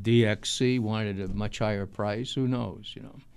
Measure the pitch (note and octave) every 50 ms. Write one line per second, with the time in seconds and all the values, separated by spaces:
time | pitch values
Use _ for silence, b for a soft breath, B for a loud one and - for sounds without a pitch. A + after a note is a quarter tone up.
0 | G2 A2 A#2 A#2 A#2 G#2+ G#2+ G2+ - - - - C3 B2+ B2+ B2+ A2+ G#2+ A2 A2
1 | A2 G#2 G2+ F#2+ G2 F#2 F#2+ G2+ G#2 G2+ - - A#2 G#2+ G#2+ G2+ G2+ G2 - -
2 | G#2 G#2 G#2 A2 B2 - - C3+ C3 B2+ B2+ A#2+ A#2+ G2+ F2+ G2+ G#2 - - -
3 | - - - - - - -